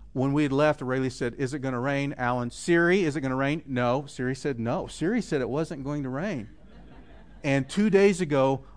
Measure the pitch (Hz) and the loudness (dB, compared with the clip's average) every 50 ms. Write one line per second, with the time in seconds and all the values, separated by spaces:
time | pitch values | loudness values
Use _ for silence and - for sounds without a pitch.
0 | - - - 131 131 139 139 151 151 139 135 139 151 151 147 - 135 127 127 135 | -18 -8 -4 0 0 2 2 2 2 2 4 4 4 4 2 0 -2 -2 -2 0
1 | 131 127 127 - 139 120 113 - 139 123 151 143 127 135 127 120 123 143 143 139 | -2 -2 -2 -4 -4 -4 -4 -4 -4 -4 -4 -6 -4 -4 -4 -2 -2 -2 -2 -2
2 | 143 139 - - 127 123 123 123 120 120 - - - 175 170 170 170 170 185 208 | -2 -4 -4 -2 -2 -2 0 -2 -2 -4 -8 -6 0 2 4 4 6 4 4 4
3 | 175 151 135 156 135 131 131 131 135 139 151 156 - 139 131 123 123 120 123 147 | 2 0 0 -2 -2 -2 0 0 0 0 0 -2 -4 -4 -2 0 2 2 2 0
4 | 147 143 - - 127 131 135 - - 147 131 117 113 117 143 185 - - - - | -2 -6 -8 -6 -4 -4 -4 -4 -4 -4 -4 -2 -2 -2 -2 -4 -4 -8 -6 -4
5 | 151 180 240 240 - - 160 135 123 107 127 151 165 - 170 139 131 139 147 147 | -2 0 0 -2 -2 -2 -2 -2 0 -2 -2 -2 -4 -4 -6 -8 -6 -6 -6 -4
6 | 135 127 127 139 180 220 175 123 92 - - - - - - - - - - - | -4 -4 -4 -4 -4 -4 -6 -6 -8 -10 -14 -20 -20 -20 -20 -20 -20 -20 -20 -20
7 | - - - - - - - - - 143 139 139 135 - - 208 208 220 190 196 | -20 -20 -20 -20 -20 -20 -16 -6 -2 0 0 0 0 0 0 0 2 4 6 6
8 | 202 208 190 170 180 143 147 135 131 135 139 135 - - - | 6 6 4 2 0 0 2 4 4 4 2 0 -4 -10 -14